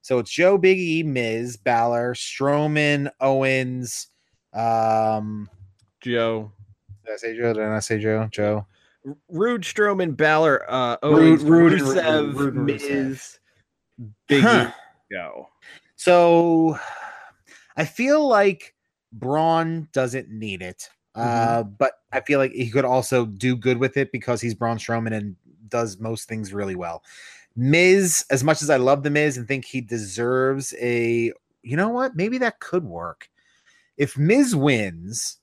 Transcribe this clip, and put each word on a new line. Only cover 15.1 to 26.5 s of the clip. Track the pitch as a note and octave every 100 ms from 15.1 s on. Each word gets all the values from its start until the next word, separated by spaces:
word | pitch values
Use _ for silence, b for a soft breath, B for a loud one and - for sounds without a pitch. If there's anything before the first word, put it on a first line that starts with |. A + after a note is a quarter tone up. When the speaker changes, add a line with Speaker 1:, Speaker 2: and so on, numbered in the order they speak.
Speaker 2:
Joe. | F#2+ E2 G#1 - _ B B B _
Speaker 1:
So | - F3 E3+ E3+ E3+ E3 D#3+ D3+ B B B B B B b b b -
I |
feel | D#3+ - B3+ D4+ D4
like | G#3+ G3 F3+ - _ _ _ _
Braun | A2+ B2+ D3 E3 E3 E3 E3 D#3
doesn't | C3+ B2+ C3 -
need | G#2+ G#2+ F#2
it, | F2+ - - _ _
uh, | A2 A#2 A#2 A#2 A#2
Speaker 2:
Mm-hmm. | G#2+ G2+
Speaker 1:
but | C3 - _
I | C3
feel | - C#3+
like | C3+
he | - A#2+
could | B2+
also | C3 B2+ A#2 B2+ A2+
do | G2 B2+ B2
good | B2+ A#2+
with | C3 C#3
it | C3+
because | B2+ - A#2
he's | A#2+
Braun | G#2+ A#2 A2+
Strowman | - A#2 A2+
and | A2 G#2 F#2 _ E2+ A2
does | A#2+ A#2 F#2+
most | A2+ A2+ -
things | A2+ G2+